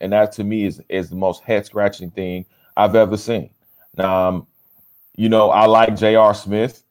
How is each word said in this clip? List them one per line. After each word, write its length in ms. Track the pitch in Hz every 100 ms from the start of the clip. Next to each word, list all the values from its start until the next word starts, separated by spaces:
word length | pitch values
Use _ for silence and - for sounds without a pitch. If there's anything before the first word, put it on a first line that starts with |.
And 140 | 95
that 180 | 104 107
to 120 | -
me 200 | 104 110
is, 160 | 98 78 -
is 220 | 95 85
the 60 | 90
most 260 | 95 87
head-scratching 680 | - 107 - 104 101 - 87
thing 340 | 98 92 90 - _ _ -
I've 160 | 104
ever 240 | 110 104 104
seen. 320 | - 110 - _ _ _ _ -
Um, 480 | 95 92 92 90 - _ _ _ _ _ _ -
you 120 | 110
know, 220 | 110 104
I 160 | 101 110
like 280 | 110 113 104
J 180 | 107
R 180 | 110 107
Smith 500 | 101 98 107 123 - _